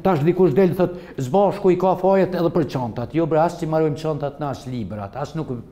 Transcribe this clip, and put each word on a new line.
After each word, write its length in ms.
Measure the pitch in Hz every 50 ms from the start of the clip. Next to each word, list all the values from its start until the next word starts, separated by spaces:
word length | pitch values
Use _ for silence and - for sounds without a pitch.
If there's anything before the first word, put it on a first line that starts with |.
| -
tash 180 | 190 185 143 139
dikush 320 | 180 175 180 185 170 135
del 220 | 196 190 175 - 180
thot, 160 | 180 180 - - - - - -
"Zbashku 540 | 131 123 156 196 202 185 - - - 185 175
i 40 |
ka 200 | 180 185 190 175
fajet 420 | 180 - 190 196 190 185 180 175 170
edhe 160 | 170 165 -
për 160 | 175 139 -
çantat." 440 | - 135 123 113 101 120 120 113 -
Jo 120 | 160 170
bre, 140 | 151 160 156
as 180 | 165 170 165 -
si 80 | 170
marrojmë 300 | 156 160 160 160 156 143
çantat 420 | 151 - 156 151 135 143 139 - -
na, 120 | 151 139
as 140 | 123 - -
librat, 500 | 127 127 120 104 87 107 104 98 98 -
as 180 | 123 147 - -
nuk 160 | 160 147 135 127 117 - -